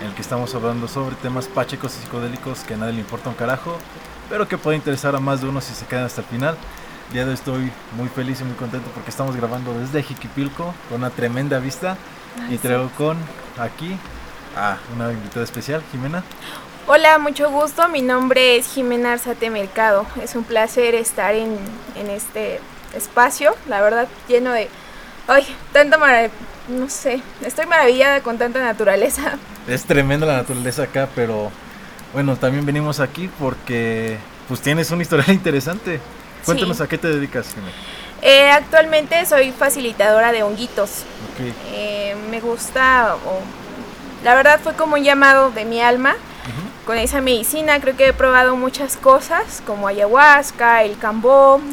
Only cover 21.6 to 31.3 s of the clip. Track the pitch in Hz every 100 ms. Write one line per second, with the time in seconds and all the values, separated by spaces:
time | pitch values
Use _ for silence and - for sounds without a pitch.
21.6 | 202 226 - 220 208 202 - 214 208 180
22.6 | - - - - - - 247 - 294 453
23.6 | 302 202 208 233 220 - - 240 254 233
24.6 | 208 - - - - - - 269 - 262
25.6 | - 285 294 311 294 240 226 - 247 -
26.6 | - 254 262 - 277 254 247 - 240 -
27.6 | 330 330 262 254 277 277 254 233 240 247
28.6 | 247 214 208 196 254 277 285 277 - -
29.6 | - 127 - 147 139 147 156 131 120 123
30.6 | 123 123 135 135 135 - 117